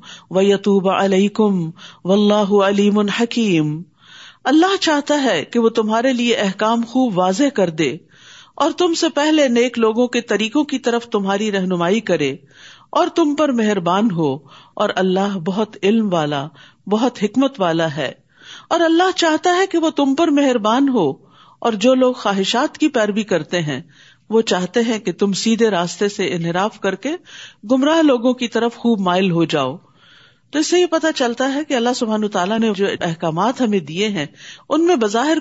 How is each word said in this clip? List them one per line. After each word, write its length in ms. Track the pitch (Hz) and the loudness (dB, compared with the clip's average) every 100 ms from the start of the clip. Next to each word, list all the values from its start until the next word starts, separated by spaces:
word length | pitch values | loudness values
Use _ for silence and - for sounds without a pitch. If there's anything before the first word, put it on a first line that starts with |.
| - - - | -12 -20 -4
ویتوب 580 | 180 202 196 202 196 185 | 0 2 2 2 2 2
علیکم 800 | 185 196 190 202 208 214 185 160 - - - | 2 2 2 2 2 0 0 -4 -10 -20 -8
واللہ 600 | 175 202 208 208 196 208 | 0 2 4 2 2 2
علیم 340 | 196 202 208 208 | 2 2 2 2
حکیم۔ 840 | 208 190 233 240 220 165 151 151 185 _ - - - _ | 0 -2 -2 0 0 0 0 -4 -10 _ -20 -20 -20 _
اللہ 320 | 240 311 370 381 | 0 2 2 0
چاہتا 420 | 330 294 294 294 | 0 0 0 0
ہے 220 | 262 170 | 2 0
کہ 140 | - 240 | -2 0
وہ 100 | 226 | 2
تمہارے 440 | 226 214 220 262 | 0 0 0 0
لیے 240 | 240 240 220 | 0 0 0
احکام 440 | 196 190 214 233 233 | -2 0 0 0 0
خوب 300 | 254 254 175 | 0 0 0
واضح 300 | 185 190 285 | 0 2 0
کر 160 | 226 180 | 0 -2
دے 260 | 160 147 151 _ _ - - - | 0 -4 -4 _ _ -20 -20 -14
اور 160 | - 294 | -2 -2
تم 240 | - 359 | 0 0
سے 140 | 330 330 | 0 -2
پہلے 400 | 285 302 311 269 | 0 2 2 2
نیک 300 | 233 247 240 | 2 0 0
لوگوں 300 | 220 220 247 | 0 2 0
کے 120 | 240 | -2
طریقوں 440 | - 208 220 294 | -2 -2 0 0
کی 140 | 294 262 | -2 -2
طرف 300 | 247 233 233 | -2 -2 -2
تمہاری 440 | 208 190 202 214 | -4 0 -2 -2
رہنمائی 480 | 196 185 180 170 220 | -2 -2 0 0 0
کرے 360 | 220 165 139 135 _ - - - - | 0 -2 -2 -4 _ -20 -20 -20 -4
اور 160 | - 339 | -2 0
تم 280 | - 302 | 2 0
پر 180 | 294 302 | 2 0
مہربان 580 | 240 214 196 170 190 226 | 2 0 0 0 0 0
ہو، 240 | 170 151 139 - - - | 0 -2 -4 -12 -20 -14
اور 140 | - 208 - | -4 -2 0
اللہ 420 | 190 185 202 196 | 0 0 -2 -4
بہت 380 | 165 190 214 - | -4 -4 -4 -2
علم 300 | 185 226 208 | 0 0 0
والا، 360 | 175 147 147 147 - - _ - | 0 -2 -4 -8 -14 -20 _ -4
بہت 320 | 214 240 240 | 0 0 -2
حکمت 380 | 202 247 269 269 | -4 0 -2 0
والا 360 | 180 165 165 147 | 0 0 -2 -2
ہے۔ 160 | 127 - _ _ - - - | -8 -8 _ _ -20 -16 -4
اور 120 | 339 | 0
اللہ 300 | 330 330 370 359 | 2 2 2 2
چاہتا 400 | 330 311 359 349 | 0 2 2 0
ہے 100 | 392 | 0
کہ 120 | 339 | 0
وہ 120 | 311 | 0
تم 240 | 302 277 | 0 0
پر 140 | 277 339 | 2 2
مہربان 600 | 285 277 247 208 240 277 | 2 2 2 2 2 2
ہو، 220 | 247 151 - _ _ - - | 2 0 -2 _ _ -20 -6
اور 140 | 233 | -4
جو 220 | 214 240 | 0 2
لوگ 180 | 254 254 | 4 2
خواہشات 640 | 247 214 196 196 240 302 - | 0 -2 -2 -2 0 -2 0
کی 100 | 302 | -2
پیروی 340 | 240 208 208 | 0 0 -2
کرتے 400 | 208 175 151 180 | -2 -2 -2 -4
ہیں 200 | 151 131 - _ - _ - | -4 -6 -10 _ -20 _ -2
وہ 100 | 220 | -2
چاہتے 400 | 220 180 180 240 | 0 -2 0 -2
ہیں 180 | 233 220 | 0 -2
کہ 140 | - | -4
تم 200 | 170 202 | -2 -2
سیدھے 380 | 185 220 226 226 | 0 0 2 2
راستے 380 | 180 175 - 202 | 0 -2 -2 -4
سے 180 | 202 180 | -2 -4
انحراف 480 | 175 170 175 214 - | -2 -2 -2 -2 -2
کر 140 | 196 | -4
کے 160 | 190 277 349 - - - _ 208 | -4 -6 -8 -12 -20 -20 _ -2
گمراہ 320 | 262 285 330 | 2 2 4
لوگوں 320 | 302 247 247 | 4 4 0
کی 140 | 254 240 | -2 -2
طرف 280 | 226 233 - | -2 -2 0
خوب 240 | 233 220 | 0 2
مائل 300 | 185 180 196 | 2 2 2
ہو 140 | 170 | 2
جاؤ۔ 320 | 156 156 131 151 _ _ - - - _ _ | 0 0 -4 -6 _ _ -20 -20 -20 _ _
تو 80 | 285 | -4
اس 80 | 311 | 0
سے 140 | 349 | 2
یہ 60 | 349 | 2
پتہ 200 | 320 320 | 0 -2
چلتا 400 | 302 240 233 269 | 0 -2 -2 -2
ہے 100 | 269 | -4
کہ 100 | 311 | -2
اللہ 140 | 254 240 247 | -2 0 -2
سبحانہ 280 | 220 214 | -2 -2
وتعالیٰ 340 | 208 208 180 226 | -2 -2 -2 0
نے 140 | 226 196 | -2 0
جو 100 | 202 - | -2 -2
احکامات 600 | 170 165 170 160 214 254 | -6 -4 -4 0 -2 0
ہمیں 180 | 233 202 | 0 -2
دیے 300 | 147 165 214 | -4 -4 -4
ہیں 180 | 185 143 - - - - | -4 -8 -12 -20 -16 -4
ان 180 | 311 339 | 0 2
میں 100 | 320 | 2
بظاہر 420 | 233 226 285 320 | 0 0 0 0